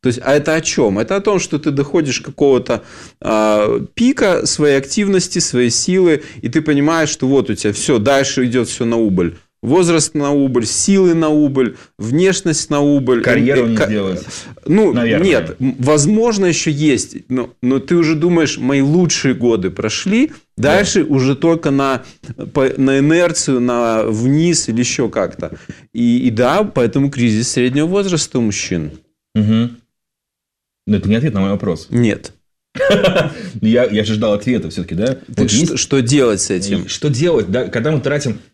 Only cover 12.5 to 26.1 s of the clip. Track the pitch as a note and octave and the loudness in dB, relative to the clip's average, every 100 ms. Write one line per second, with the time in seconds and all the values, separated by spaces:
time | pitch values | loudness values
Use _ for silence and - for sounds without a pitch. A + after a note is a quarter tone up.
12.5 | D3+ - D3 C#3+ C#3+ B2+ B2 A2+ A#2+ A#2+ | -4 -2 0 2 2 2 0 2 2 2
13.5 | C3+ A#2 A2+ C#3 G#2+ F#2+ F2+ - - - | 2 2 0 0 -2 -4 -6 -10 -16 -16
14.5 | - - F#3 G3+ B2 A#2 G#3+ F#3+ C3 D#2+ | -14 0 2 4 2 0 2 2 2 -2
15.5 | - C3 C3 B2+ D3+ C#3+ G#3+ A#3+ G#3 F#3 | -4 -4 0 2 2 4 2 2 2 0
16.5 | D3+ - C#3+ D3+ A#2+ - - - B2+ B2 | 0 -2 0 2 2 -2 -12 -6 -6 -6
17.5 | _ B2 C3+ C3+ F3 D#3+ D#3+ E3+ E3+ D3 | _ -2 -2 2 2 2 2 2 2 2
18.5 | - B2 C#3 C#3 E3 F3 - C#3 A#2 A#2+ | 0 0 2 2 2 2 0 0 0 2
19.5 | A2+ F#2 F2+ A2 - F#3+ A3 D#4 - _ | 0 -2 -4 -6 -4 -2 0 0 -4 _
20.5 | - B2+ F3 G3+ G3+ D3+ C#3 C3 C#3 E3 | -2 2 2 2 0 0 0 0 0 0
21.5 | E3 D#3+ C#3 C3+ B2+ - - - B2 - | 0 0 0 0 -2 -6 -20 -18 -14 -6
22.5 | D3 C3+ - C3+ C3+ C#3+ E3 F3 D#3+ - | 0 0 2 2 2 4 4 2 0 -2
23.5 | B2+ B2 A#2+ A#2 A2 A2 G#2+ B2 D3 E3+ | 0 0 0 0 0 0 0 0 2 2
24.5 | D#3+ - A#2 B2 - A#2 - F2+ - - | 0 -2 -2 -2 -2 -2 -2 -4 -6 -12
25.5 | - - - - - A#2+ | -12 -18 -20 -12 -2 0